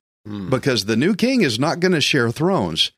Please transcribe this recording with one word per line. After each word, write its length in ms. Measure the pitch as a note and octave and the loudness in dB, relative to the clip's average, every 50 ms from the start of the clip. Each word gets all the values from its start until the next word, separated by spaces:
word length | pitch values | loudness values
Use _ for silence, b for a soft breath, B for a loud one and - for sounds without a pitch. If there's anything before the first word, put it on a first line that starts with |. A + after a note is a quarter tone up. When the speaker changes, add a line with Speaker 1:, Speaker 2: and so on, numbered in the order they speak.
| _ _ _ _ - | _ _ _ _ -16
Speaker 1:
Hmm. 260 | G#2+ G#2+ G2+ F#2+ E2+ | -12 -12 -10 -6 -4
Speaker 2:
because 360 | C3 B2+ - C#3 B2 A2+ G2 | -4 -2 0 0 0 0 0
the 100 | G#2 A2+ | 0 0
new 200 | A2 C#3+ F#3+ A3+ | 2 2 2 0
king 260 | E3+ A3 B3+ C4+ B3 | 2 0 2 2 2
is 160 | F#3 C3+ G#2+ A2 | 2 2 0 0
not 220 | C#3 E3 C#3 F3+ | -2 -2 -2 0
gonna 200 | E3+ F#3 F3+ D3+ | 0 2 2 2
share 300 | B2+ - - C#3 A#2 A2+ | 0 0 2 2 0 0
thrones 600 | A#2 - D3+ F#3 G3 D#3 G2+ E2 D#2+ E2 - - - | 0 0 0 0 0 0 0 -2 0 -2 -2 -2 -4